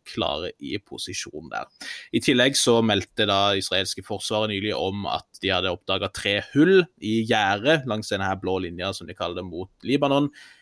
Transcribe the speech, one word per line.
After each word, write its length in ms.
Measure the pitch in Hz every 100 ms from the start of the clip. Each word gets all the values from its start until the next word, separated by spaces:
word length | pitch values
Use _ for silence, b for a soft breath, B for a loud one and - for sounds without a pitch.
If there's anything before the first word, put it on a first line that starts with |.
| -
klare 460 | - 85 73 87 -
i 160 | 69 101
posisjon 720 | _ - - - - 76 76
der. 160 | 52 - _ B B B
I 60 | 117
tillegg 340 | 156 123 131 139
så 280 | 131 117
meldte 420 | 113 101 - - 104
da 280 | 98 101
israelske 500 | 98 - 92 95 - -
forsvaret 440 | 104 - 107 107
nylig 260 | 98 104 67
om 320 | 95 101 82
at 180 | 67 - -
de 60 | 95
hadde 220 | 90 92
oppdaget 420 | 87 - 95 98
tre 300 | - 101 101 -
hull 320 | 139 170 190 170 _
i 240 | 107 113 113
gjerdet 640 | 113 98 101 131 160 131
langs 220 | 107 -
denne 180 | 98 98
her 80 | 95
blå 240 | 92 92
linja, 320 | 87 87 95
som 140 | - -
de 80 | -
kaller 260 | 87 90
det, 40 | 92
mot 240 | 85 95 _
Libanon, 480 | 110 135 143 139 143 b b b